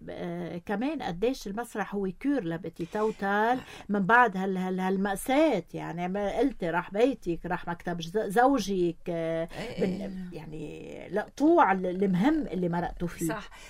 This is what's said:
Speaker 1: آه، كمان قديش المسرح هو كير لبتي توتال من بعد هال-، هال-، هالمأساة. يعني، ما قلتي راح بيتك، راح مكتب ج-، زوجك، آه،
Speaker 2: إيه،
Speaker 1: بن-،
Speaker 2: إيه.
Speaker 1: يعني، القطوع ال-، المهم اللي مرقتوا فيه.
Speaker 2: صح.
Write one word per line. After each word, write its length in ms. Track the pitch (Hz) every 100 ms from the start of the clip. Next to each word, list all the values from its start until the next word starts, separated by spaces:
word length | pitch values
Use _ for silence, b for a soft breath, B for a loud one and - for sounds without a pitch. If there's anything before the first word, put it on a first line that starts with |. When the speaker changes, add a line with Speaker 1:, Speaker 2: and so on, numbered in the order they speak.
| 170
Speaker 1:
آه، 480 | - 175 170 170 170
كمان 440 | - 202 269 311
قديش 460 | - 170 226 262 208
المسرح 480 | 208 233 220 185 202
هو 160 | 190 180
كير 240 | 277 277
لبتي 440 | 165 165 165 - 170
توتال 680 | 214 220 214 196 202 226 254 - B B
من 160 | 202 185
بعد 320 | 240 240 185
هال-، 200 | 196 185
هال-، 220 | 185 185
هالمأساة. 840 | 185 196 202 196 - 269 320 202 -
يعني، 340 | 160 156 170 180
ما 300 | 202 196 -
قلتي 320 | 262 - 170
راح 220 | 165 -
بيتك، 480 | 196 269 247 175 165 170
راح 220 | 175 -
مكتب 300 | 170 180 170
ج-، 320 | 165 208 202
زوجك، 680 | 202 254 269 190 190 175 165 -
آه، 400 | 165 165 165 165 -
Speaker 2:
إيه، 260 | 226 - 196
Speaker 1:
بن-، 160 | 190
Speaker 2:
إيه. 360 | 196 190 180 160
Speaker 1:
يعني، 720 | 160 156 151 160 - - -
القطوع 640 | 190 - - 294 339 208
ال-، 140 | 190 185
المهم 640 | 185 196 175 247 320 254
اللي 220 | 185 175
مرقتوا 380 | 175 170 - 170
فيه. 200 | - 165
Speaker 2:
صح. 220 | 220 - B